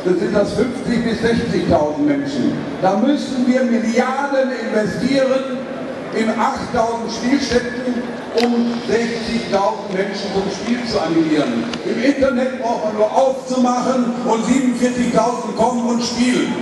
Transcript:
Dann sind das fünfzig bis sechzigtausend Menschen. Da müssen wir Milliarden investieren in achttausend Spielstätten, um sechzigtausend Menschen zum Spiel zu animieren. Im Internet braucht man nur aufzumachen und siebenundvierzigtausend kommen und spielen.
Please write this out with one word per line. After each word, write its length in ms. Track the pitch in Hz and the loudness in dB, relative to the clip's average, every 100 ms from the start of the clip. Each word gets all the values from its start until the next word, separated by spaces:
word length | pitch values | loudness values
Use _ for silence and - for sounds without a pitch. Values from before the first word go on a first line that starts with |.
| 180 | 0
Dann 120 | 180 | 0
sind 140 | 202 | 2
das 200 | 202 202 | 0 0
fünfzig 500 | 202 254 - - 233 | 0 -2 -2 -2 0
bis 180 | 233 220 | 0 0
sechzigtausend 840 | 233 233 - - - 160 151 285 202 | 2 2 0 -2 2 2 2 0 2
Menschen. 460 | 139 - 247 - - - - | 2 -2 0 0 -2 -6 0
Da 140 | 185 202 | 0 2
müssen 480 | 269 294 - 254 247 | 2 2 0 -2 2
wir 160 | 254 | 2
Milliarden 880 | 233 220 220 233 254 269 277 262 254 | 2 2 2 2 2 0 0 0 0
investieren 1080 | 233 220 214 208 - 262 277 262 262 - - - - - - - | -2 -2 0 0 -2 0 2 2 0 -2 -6 -6 -8 -8 -8 -6
in 160 | 226 220 | -2 -2
achttausend 840 | 220 226 - - 240 226 233 220 | 0 0 -2 -4 -2 0 -2 -4
Spielstätten, 920 | - 247 285 - 240 240 247 254 240 - - - 233 | -4 0 0 2 0 0 -4 -4 -2 -4 -8 -4 0
um 380 | 240 240 240 - - | 2 2 0 -2 0
sechzigtausend 1040 | 220 233 233 - 226 180 196 202 214 - | 0 0 -2 -2 -4 0 2 2 -2 -6
Menschen 360 | 190 202 - 196 | -4 -2 -4 -4
zum 120 | 190 190 | -2 -2
Spiel 260 | - 226 247 240 | -4 -2 -2 0
zu 120 | 208 | -2
animieren. 640 | 165 165 156 147 127 117 - - - | 0 2 2 2 2 0 -2 -4 -4
Im 180 | 233 | 0
Internet 580 | 262 277 262 247 254 - | 2 2 2 2 -2 -2
braucht 240 | 226 226 214 | -4 -2 -2
man 100 | 214 | 0
nur 160 | 214 | 2
aufzumachen 1040 | 240 262 262 - 254 247 247 247 254 233 - - | 4 2 2 -2 0 2 2 0 0 0 -2 0
und 200 | 226 233 | 0 2
siebenundvierzigtausend 1120 | 277 254 233 247 247 233 233 233 240 214 208 | 2 2 2 0 2 0 2 2 0 -4 0
kommen 280 | 233 240 233 | 2 2 0
und 160 | 233 | 0
spielen. 500 | - 240 254 180 - 120 | -2 0 2 2 0 -2